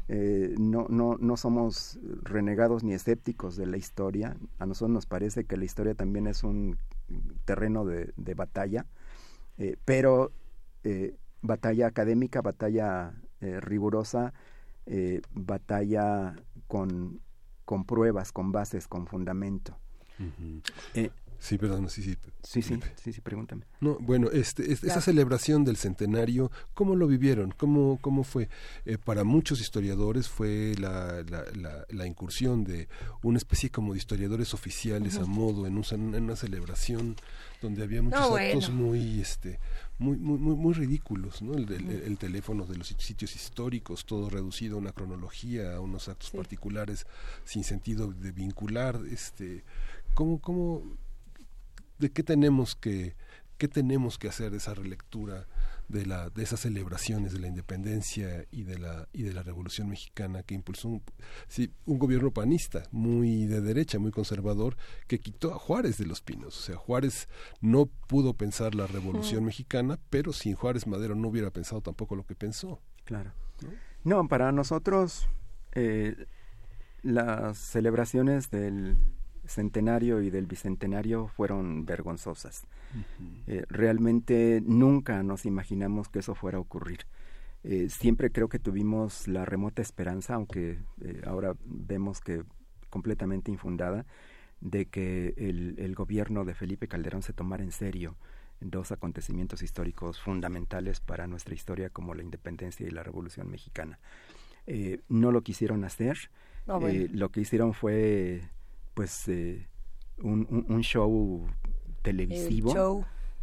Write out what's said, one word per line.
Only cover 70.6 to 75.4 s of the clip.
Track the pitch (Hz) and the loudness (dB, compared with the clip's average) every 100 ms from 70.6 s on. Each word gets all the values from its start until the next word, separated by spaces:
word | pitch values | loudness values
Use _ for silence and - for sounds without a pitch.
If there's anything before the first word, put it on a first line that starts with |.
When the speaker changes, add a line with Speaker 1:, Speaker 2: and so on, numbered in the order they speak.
| 123 123 110 | 0 0 -2
Speaker 2:
Madero | 98 110 | -2 -2
no | 104 113 | 0 0
hubiera | 113 101 | 0 -2
pensado | 90 87 110 | -4 -6 -6
tampoco | 98 80 110 98 | -6 -6 -6 -6
lo | - | -8
que | |
pensó. | 98 104 107 190 160 - - | -6 -6 -6 -8 -10 -14 -16
Speaker 1:
Claro. | - 107 98 - - - 131 - - - | -8 -8 -6 -8 -8 -8 -10 -12 -12 -4
Speaker 2:
¿No? | 160 196 | 2 4
Speaker 1:
No, | 160 | 6
para | 131 131 | 4 4
nosotros, | 143 139 160 196 190 180 - - - | 4 2 0 4 4 4 4 2 2